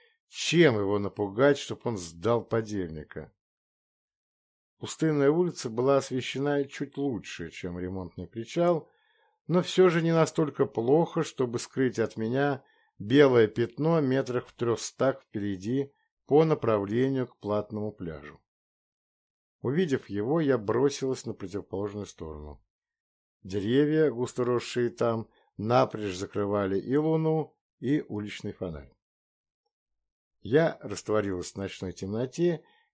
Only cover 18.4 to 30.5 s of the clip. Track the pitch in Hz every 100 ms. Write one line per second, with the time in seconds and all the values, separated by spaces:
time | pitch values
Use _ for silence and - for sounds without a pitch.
18.4 | _ _ _ _ _ _ _ _ _ _
19.4 | _ _ 117 151 180 127 - 101 113 165
20.4 | 143 123 101 110 139 - 131 127 120 101
21.4 | 95 95 - 95 104 104 95 - 80 78
22.4 | 76 69 _ _ _ _ _ _ _ _
23.4 | 95 98 101 131 147 156 151 117 123 -
24.4 | 120 120 - 123 120 - 117 113 110 _
25.4 | _ - 107 123 127 110 104 90 98 107
26.4 | 101 104 98 98 - 143 156 160 160 160
27.4 | - _ _ _ 120 151 - 104 104 -
28.4 | 104 - 95 76 67 _ _ _ _ _
29.4 | _ _ _ _ _ _ _ _ _ _
30.4 | 98